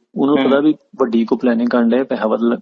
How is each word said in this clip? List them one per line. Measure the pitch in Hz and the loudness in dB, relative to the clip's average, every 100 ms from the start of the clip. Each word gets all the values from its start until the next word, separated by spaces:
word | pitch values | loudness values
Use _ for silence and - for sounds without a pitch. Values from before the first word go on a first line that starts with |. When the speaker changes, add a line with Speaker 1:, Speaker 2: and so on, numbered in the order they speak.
| _ | _
Speaker 1:
ਉਹਨਾਂ | - 139 | -4 0
ਨੂੰ | 143 | 2
Speaker 2:
ਹੂੰ। | 131 | 2
Speaker 1:
ਪਤਾ | 139 | 2
ਵੀ | 151 151 _ - | 2 -2 _ -4
ਵੱਡੀ | 123 117 | -2 0
ਕੋ | 113 120 | 0 -2
ਪਲੈਨਿੰਗ | 123 117 120 | 0 0 0
ਕਰਨ | 123 117 | 0 2
ਡਏ, | 120 | 0
ਪੈਸਾ | 135 117 110 | -2 -4 -2
ਵੱਧ | 110 | 0
ਲੈ, | 117 120 | -2 -2